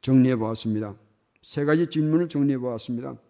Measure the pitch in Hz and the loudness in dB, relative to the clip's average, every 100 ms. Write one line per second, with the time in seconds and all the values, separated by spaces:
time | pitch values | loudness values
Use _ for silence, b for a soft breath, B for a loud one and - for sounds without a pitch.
0 | - 131 127 123 110 113 113 107 107 101 | 4 4 6 2 -2 -4 -4 -4 -6 -12
1 | _ _ _ _ - - 147 156 165 156 | _ _ _ _ -10 -4 0 2 2 0
2 | 151 160 170 147 143 131 123 117 - 120 | 2 2 0 0 0 0 -4 -6 -6 -8
3 | 135 127 _ | -8 -14 _